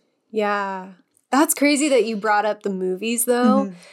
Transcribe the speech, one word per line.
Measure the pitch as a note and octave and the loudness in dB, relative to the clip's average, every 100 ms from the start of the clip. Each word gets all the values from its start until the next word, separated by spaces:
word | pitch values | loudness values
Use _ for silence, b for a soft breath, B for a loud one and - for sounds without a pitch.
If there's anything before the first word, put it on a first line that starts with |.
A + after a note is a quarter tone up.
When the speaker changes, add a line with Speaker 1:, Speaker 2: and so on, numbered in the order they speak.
| _ _ _ | _ _ _
Speaker 1:
Yeah. | G#3+ G#3 G3+ G3 F#3+ F#3+ F#3 _ _ - | -4 -2 -2 -4 -8 -14 -20 _ _ -2
That's | C4 D#4 | 2 2
crazy | - C#4+ C#4+ D4 | 2 2 2 2
that | C4 A3 | 2 0
you | G#3+ | -2
brought | G#3+ G#3 G#3+ | 0 0 0
up | G#3 | -4
the | G3+ | -6
movies, | F#3+ F#3 F#3 A3 A#3 | -4 -4 -4 -4 -2
though, | B3 A#3+ B3 - G3+ | 0 2 4 4 0
Speaker 2:
Mm-hmm. | F3 B | -8 B